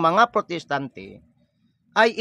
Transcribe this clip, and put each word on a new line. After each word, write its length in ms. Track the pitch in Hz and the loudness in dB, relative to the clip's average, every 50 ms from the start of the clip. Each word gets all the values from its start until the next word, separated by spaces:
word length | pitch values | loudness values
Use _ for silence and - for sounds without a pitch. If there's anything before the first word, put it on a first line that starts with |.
| 165 | 0
mga 240 | 165 175 214 240 240 | 2 2 2 2 2
protestante 960 | - 214 - - 170 160 - - 143 139 139 120 - 101 95 101 101 - _ _ _ _ _ _ _ _ _ _ _ _ _ _ - | 0 -2 -4 -6 -8 -10 -8 -6 -6 -6 -6 -8 -14 -16 -20 -20 -20 -20 _ _ _ _ _ _ _ _ _ _ _ _ _ _ 0
ay 160 | 202 226 233 - 208 | 2 2 2 0 -2